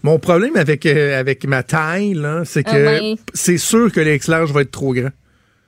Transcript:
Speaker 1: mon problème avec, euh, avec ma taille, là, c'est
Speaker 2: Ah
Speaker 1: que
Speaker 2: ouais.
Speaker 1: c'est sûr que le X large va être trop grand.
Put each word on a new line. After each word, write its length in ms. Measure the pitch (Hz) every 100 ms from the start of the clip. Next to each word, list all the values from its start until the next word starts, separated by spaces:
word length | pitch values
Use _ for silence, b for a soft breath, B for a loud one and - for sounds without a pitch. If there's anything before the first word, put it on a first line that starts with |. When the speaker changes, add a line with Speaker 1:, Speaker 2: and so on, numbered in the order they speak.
Speaker 1:
mon 140 | 147 156
problème 380 | - 170 240
avec, 300 | 320 147 147
euh, 340 | 160 147 143 135
avec 260 | 131 131
ma 160 | 139 131
taille, 500 | - 160 156 180 208
là, 300 | 175 147 160
c'est 180 | 160 156 147
Speaker 2:
Ah 40 |
Speaker 1:
que 140 | 143
Speaker 2:
ouais. 300 | 147 151 214 220 -
Speaker 1:
c'est 240 | - - 175
sûr 340 | - 226 240
que 80 | 175
le 160 | 156
X 120 | 147 -
large 220 | 160 160
va 100 | 143
être 100 | 135
trop 220 | - 139
grand. 160 | 123 131 - _ _ _ _